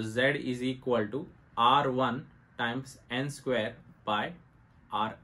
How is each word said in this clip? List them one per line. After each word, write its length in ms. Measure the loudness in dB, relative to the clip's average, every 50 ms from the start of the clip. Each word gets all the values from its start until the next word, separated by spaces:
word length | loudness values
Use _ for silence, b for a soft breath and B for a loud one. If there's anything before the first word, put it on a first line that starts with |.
| 0 -2 0
Z 260 | 2 2 2 2 0 -2 -4 -4
is 100 | -2 -2 -4
equal 360 | -4 -4 -2 0 2 2 2 0 -4
to 80 | -8 -8 -8 -16 -20 -20 -12 0 4
R 320 | 4 6 6 6 4 2 2 2
one 200 | 2 2 0 -2 -6 -10 -18 -20 -20 _ -8 -4
times 380 | -4 -4 -4 -4 -8 -10 -16 -20 -12 -6
N 200 | -4 -4 -4 -4
square 440 | -6 -6 -2 0 0 0 0 -2 -4 -10 -20 -20 -20 -12 -4 -2
by 240 | -2 -2 -2 -4 -8 -12 -20 -20 _ -20 -20 _ _ -20 -18 -6 -4
R 200 | -2 -2 -2 -4 -10